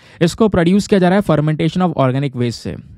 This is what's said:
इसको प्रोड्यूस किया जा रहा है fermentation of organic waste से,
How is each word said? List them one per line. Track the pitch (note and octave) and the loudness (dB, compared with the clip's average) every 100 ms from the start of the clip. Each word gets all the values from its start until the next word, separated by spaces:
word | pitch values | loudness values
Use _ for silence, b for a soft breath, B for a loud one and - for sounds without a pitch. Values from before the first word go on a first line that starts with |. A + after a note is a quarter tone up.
| B B | B B
इसको | E3 - A3 | -2 2 0
प्रोड्यूस | F#3 E3+ G3+ G3 | 2 2 2 2
किया | G3 | 2
जा | F3+ | 2
रहा | F#3+ | 2
है | |
fermentation | G3+ D3+ D3+ D3+ E3 F3+ | 2 0 0 -2 -2 0
of | F3+ | -2
organic | - C3+ B2+ C#3+ | 0 0 0 -4
waste | B2+ A#2+ | -4 -6
से, | A2 - - - | -6 -10 -12 -16